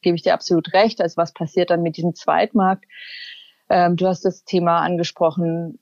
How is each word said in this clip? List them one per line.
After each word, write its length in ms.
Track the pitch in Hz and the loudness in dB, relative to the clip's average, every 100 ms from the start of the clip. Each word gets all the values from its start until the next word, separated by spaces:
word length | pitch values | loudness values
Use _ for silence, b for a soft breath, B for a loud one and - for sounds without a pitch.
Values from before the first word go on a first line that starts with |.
gebe 160 | 180 170 | -2 0
ich 60 | |
dir 120 | 185 | 0
absolut 380 | 180 - 170 160 | -2 0 -2 2
recht. 280 | 185 220 220 | 2 2 0
Also 160 | 170 - | -4 -2
was 160 | 170 | -4
passiert 380 | - 165 185 175 | -4 -4 -2 0
dann 120 | 170 | 0
mit 140 | 170 160 | 0 -2
diesem 180 | 175 | -4
Zweitmarkt? 720 | - - 165 214 208 190 190 _ B B B B B B B - | -2 0 0 2 2 2 0 _ B B B B B B B 0
Ähm, 260 | 185 175 | 2 4
du 140 | 175 185 | 2 0
hast 160 | 180 | 0
das 200 | 190 - | -2 -4
Thema 360 | - 185 170 170 | -2 0 2 2
angesprochen, 1000 | 160 175 170 - 165 175 170 165 165 - | 0 -2 -4 0 0 0 -2 -2 -6 -12